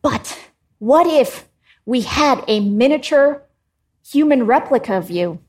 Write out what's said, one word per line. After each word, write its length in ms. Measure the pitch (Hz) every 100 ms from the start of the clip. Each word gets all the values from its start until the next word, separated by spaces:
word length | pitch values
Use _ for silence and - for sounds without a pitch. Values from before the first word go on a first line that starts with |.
But 360 | 294 - - - - _ _ _
what 280 | 214 302 349
if 420 | 311 226 - _ _ _ _
we 160 | - 247
had 420 | - - 302 254 -
a 120 | 214
miniature 800 | 202 202 262 302 - 294 277 285 _ _ _ _ _ _
human 420 | - 277 302 277 226
replica 480 | 277 - 254 -
of 160 | 190 180
you 300 | 175 175 170